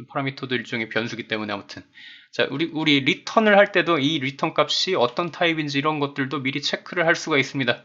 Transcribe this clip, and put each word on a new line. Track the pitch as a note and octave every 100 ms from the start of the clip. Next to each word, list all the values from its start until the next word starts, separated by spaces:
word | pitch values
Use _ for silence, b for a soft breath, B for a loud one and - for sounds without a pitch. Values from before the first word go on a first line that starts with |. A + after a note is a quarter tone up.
| B2+
파라미터도 | D3 C3+ C3+ B2+ B2
일종의 | A2 A#2+ A2
변수기 | A2 A#2 A2+ A2
때문에 | A2 G#2+
아무튼. | G2+ - - - B B B B
자, | - A#2+
우리, | C#3 E3
우리 | D3+ D#3 C#3
리턴을 | C3 - - A#3 G#3+ G3+
할 | G3+
때도 | F3+ D#3+ E3
이 | C#3 D#3+
리턴 | C3 C3+ D#3+ D3+
값이 | D3 - F#3+ F3
어떤 | B2 - F3
타입인지 | - E3+ D#3+ D3 C#3
이런 | D3+ D3+
것들도 | C#3+ C#3+ C3+ D3+
미리 | C3 C#3+
체크를 | - - - F3+ E3
할 | E3
수가 | D#3+ D3
있습니다. | C3+ C#3+ B2 A#2